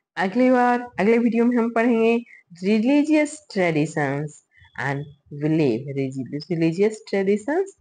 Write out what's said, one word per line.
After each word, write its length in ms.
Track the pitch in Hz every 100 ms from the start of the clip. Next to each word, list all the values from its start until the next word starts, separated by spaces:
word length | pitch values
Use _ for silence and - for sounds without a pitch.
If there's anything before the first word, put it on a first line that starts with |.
| _ 156
अगली 340 | 190 233 254
बार, 360 | 254 247 240 - -
अगले 180 | 202 233
वीडियो 280 | 233 226 240
में 120 | 240
हम 140 | 233
पढ़ेंगे 440 | 233 240 226 226 233 233 - - 170 185
religious 720 | 220 240 294 294 302 294 - -
traditions 840 | 196 175 156 151 156 139 143 151 - _ _ - -
and 240 | 131 143 143 - - 143
belief, 440 | 151 160 143 110 139 139 135 135 123 147 -
religious 460 | 165 165 165 214 214 -
traditions 600 | 196 196 208 240 339 381 -